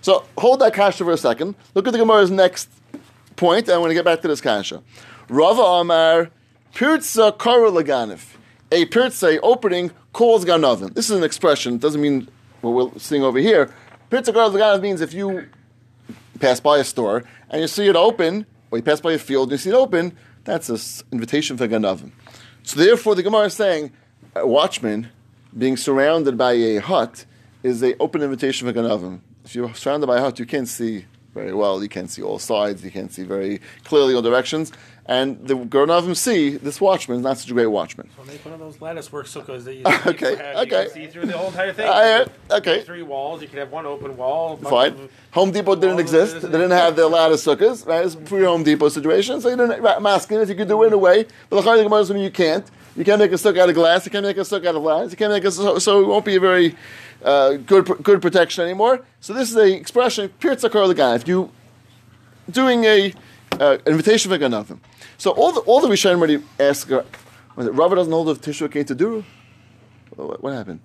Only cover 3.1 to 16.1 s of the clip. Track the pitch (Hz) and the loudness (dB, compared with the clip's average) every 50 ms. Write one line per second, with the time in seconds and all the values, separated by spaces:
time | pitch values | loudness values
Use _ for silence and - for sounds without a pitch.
3.1 | _ _ _ _ _ - - 180 165 208 233 - 180 175 170 165 165 170 165 175 | _ _ _ _ _ -2 0 2 2 2 2 2 0 2 2 0 0 0 2 2
4.1 | 165 160 - 175 147 135 - 139 110 104 95 - - 82 - _ _ - - - | 0 0 0 -4 -4 -2 -2 -2 -2 -2 -4 -8 -12 -14 -18 _ _ -20 -20 -20
5.1 | - - - _ 120 135 156 175 208 233 240 185 180 175 170 170 170 165 160 160 | -20 -20 -16 _ 2 4 4 4 6 4 4 4 4 2 2 2 2 4 4 4
6.1 | 160 170 170 165 _ _ _ _ _ _ _ _ _ - 240 285 320 311 - - | 4 2 2 -2 _ _ _ _ _ _ _ _ _ -2 0 2 2 0 -2 -4
7.1 | - 220 220 214 208 214 - 240 240 247 233 220 190 170 160 139 143 127 117 107 | 0 2 2 2 2 0 -2 2 4 4 4 4 2 0 0 0 -2 -2 -2 -6
8.1 | 98 80 - - _ - _ _ _ _ _ _ - 170 170 165 - 226 254 262 | -10 -14 -18 -20 _ -20 _ _ _ _ _ _ 0 0 0 0 2 0 0 0
9.1 | - - - 175 156 156 - 202 247 247 - 208 180 180 175 175 - _ _ _ | -2 -2 0 0 0 2 2 2 2 2 2 -2 -2 -2 -4 -6 -8 _ _ _
10.1 | _ - 226 240 226 220 180 170 175 165 156 135 120 101 95 95 - - 226 220 | _ 0 2 4 4 4 2 2 2 2 4 2 2 0 -4 -8 -6 -6 -4 -2
11.1 | 214 190 170 151 - - - 170 147 139 - 135 120 117 120 151 151 151 147 147 | 0 0 0 -2 -4 0 2 2 2 2 -2 -6 -6 -2 -2 -2 -2 0 -2 0
12.1 | 143 135 120 - _ _ _ _ _ _ - 117 117 123 127 127 - - - - | -2 -2 -4 -8 _ _ _ _ _ _ -4 -2 0 0 0 -2 -4 -12 -10 -4
13.1 | 151 143 135 135 120 131 143 220 220 170 139 127 - - - - - - _ _ | -2 0 0 0 0 2 2 2 4 4 2 0 -4 -20 -20 -20 -20 -20 _ _
14.1 | - 254 254 226 220 226 233 220 196 196 214 214 202 196 190 202 196 170 160 151 | -4 -2 -2 0 2 2 2 2 2 2 2 2 2 2 0 -4 -4 -4 -6 -8
15.1 | 156 175 202 196 190 180 151 - _ _ _ _ _ _ _ _ _ _ _ _ | -6 -8 -8 -6 -6 -8 -10 -14 _ _ _ _ _ _ _ _ _ _ _ _